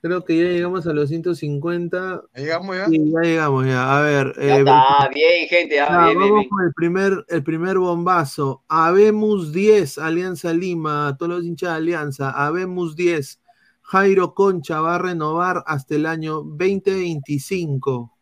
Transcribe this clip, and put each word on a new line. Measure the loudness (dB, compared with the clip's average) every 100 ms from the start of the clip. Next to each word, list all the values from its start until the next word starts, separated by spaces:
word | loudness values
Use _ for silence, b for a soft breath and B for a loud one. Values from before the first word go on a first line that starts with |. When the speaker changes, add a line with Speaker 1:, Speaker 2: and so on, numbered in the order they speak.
Speaker 1:
creo | -4 -6
que | 0 0
ya |
llegamos | 2 0 -2 -4 -2
a |
los | -2 -2
ciento | -2 -4 -4
cincuenta. | -4 -4 -4 -4 -4 -6 -6 -10 -14 -10
Speaker 2:
¿Ya |
llegamos | -6 -6 -4 -4
ya? | 0
Speaker 1:
Sí, | 2 2
ya | 2
llegamos | 2 2 0 0 0
ya. | 0 2 2
A |
ver, | 2 2 0 -2
Speaker 3:
Ya |
Speaker 1:
eh, | 2 4
Speaker 3:
está, | 6 6 6 4 2
bien, | 2 4 4 2
gente, | 0 2 0
ya, | 2
Speaker 1:
ya, | 4 4
Speaker 3:
bien, | 4
bien, | 4
Speaker 1:
vamos | 4
Speaker 3:
bien. | 2
Speaker 1:
con | 0 -2
el |
primer, | 0 0 2 0 0 -2
el | -4
primer | -2 -4 -2 0
bombazo. | 0 0 2 0 0 -2 -4 -4 _
Habemos | 2 4 6 6 4 0 0 -2
diez, | 0 4 6 4 -4
Alianza | -4 -4 -4 -6 -2
Lima, | -2 -2 -4 -4 -2 -2 -4
todos | -4
los | -4
hinchas | -6 -6 -6
de | -4
Alianza. | -2 -2 -6 -6 -6
Habemos | -2 -2 -2 -4 -6 -6 -2
diez. | 0 0 -4 -14 _ _ _ _ -2
Jairo | 2 4 2 0 0
Concha | 0 0 -4 -4
va | -2 -2
a |
renovar | -4 -4 -4 -2 -2 -4 -4
hasta | -8 -4 -4
el | -2
año | -4 -6 -8
veinte | -10 -4 -2 0 -2
veinticinco. | -2 -4 -6 -4 -6 -4 -6 -4 -4 -2 -4 -8 _